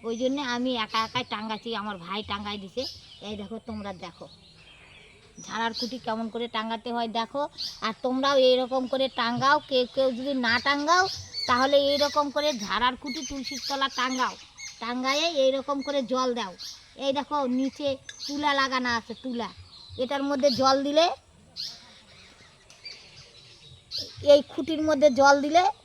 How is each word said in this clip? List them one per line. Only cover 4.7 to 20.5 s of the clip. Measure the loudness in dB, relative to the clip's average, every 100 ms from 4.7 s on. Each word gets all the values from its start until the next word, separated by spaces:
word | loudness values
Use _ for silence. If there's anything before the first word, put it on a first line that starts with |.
| -20 -20 -20 -20 -20 -20 -20
ঝাড়ার | -10 -4 -4 -4
খুঁটি | -6 -6 -6
কেমন | -4 -4
করে | -6 -6 -4
টাঙ্গাতে | -4 -6 -6 -4
হয় | -4 -4
দেখো। | -4 -4 -6 -8 -12 -6 -8
আর | -4
তোমরাও | -2 0 2 4 6
এইরকম | 4 2 -2 -2
করে | -2 -2 0
টাঙ্গাও, | -2 2 4 4 4
কেউ | 0 0
কেউ | 0 0 0
যদি | -4 -2 2
না | 2 2
টাঙ্গাও | 0 4 4 4 -2 -12 -8 -2
তাহলে | 2 4 4 4
এইরকম | 2 2 0 0
করে | 0 -2 -2
ঝাড়ার | -4 0 0 -2
খুঁটি | -8 -8 -8
তুলসীর | -8 -8 -8 -6
তলা | -2 -2 -2
টাঙ্গাও, | -2 0 -2 -4 -18 -18 -18 -12
টাঙ্গায়ে | -8 -4 -2 0 0 2
এইরকম | 2 2 -2 -4 0
করে | -2 0
জল | 0 0 -2
দাও। | -6 -10 -16 -16 -20 -6
এই | -2 -2
দেখো | -2 -2 0 0
নিচে | -2 -2 -4 -4 -10 -14 -10
তুলা | -2 0 2
লাগানো | 0 0 0 -2
আছে, | -4 -12
তুলা, | -8 -6 -8 -12 -20 -20 -18 -6
এটার | -4 -2 -2
মধ্যে | 2 2